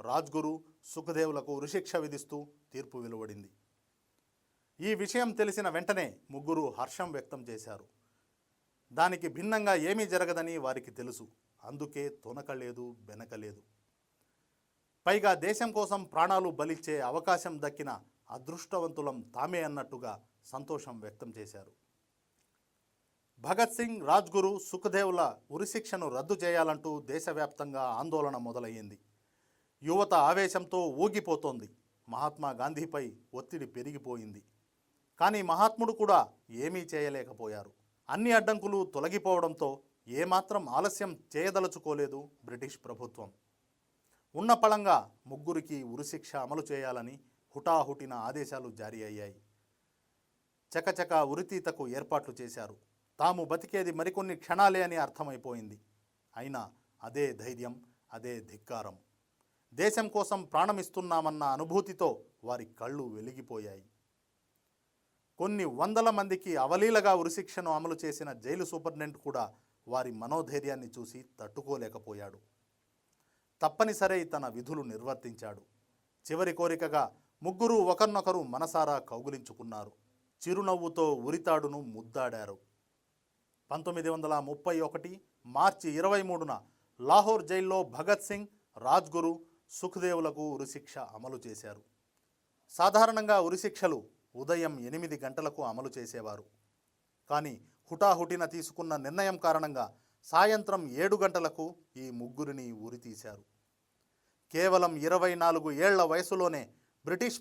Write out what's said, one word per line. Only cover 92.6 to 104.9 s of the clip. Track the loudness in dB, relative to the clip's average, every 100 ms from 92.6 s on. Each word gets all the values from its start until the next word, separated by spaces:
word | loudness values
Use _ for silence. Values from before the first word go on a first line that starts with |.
| _
సాధారణంగా | 4 6 8 8 6 6 6
ఉరిశిక్షలు | 6 0 -2 0 0 0 -6 _ _ -10
ఉదయం | -2 0 0 -4
ఎనిమిది | -8 -8 -6 -6
గంటలకు | -6 -4 -6 -4
అమలు | -6 -6 -8 -10
చేసేవారు. | -10 -10 -10 -12 -16 _ _ _ _ _ _ _ -4
కానీ | -2 -2 -10 -18 _ _
హుటాహుటిన | 4 6 6 2 -2
తీసుకున్న | -4 -4 -10 -10 -6 -4
నిర్ణయం | -2 0 0 2
కారణంగా | 2 4 0 -4 -6 -8 _ _ 2
సాయంత్రం | 6 8 6 2 -2 -2 0
ఏడు | 2 4
గంటలకు | 4 2 0 -2 -8 -8 _ -14
ఈ | -10
ముగ్గురిని | -10 -8 -6 -6 -6 -10
ఉరితీశారు. | -12 -12 -12 -14 -16 -16 -16 _ _ _ _ _ _ _ _ _ _ _
కేవలం | 2 6 6 6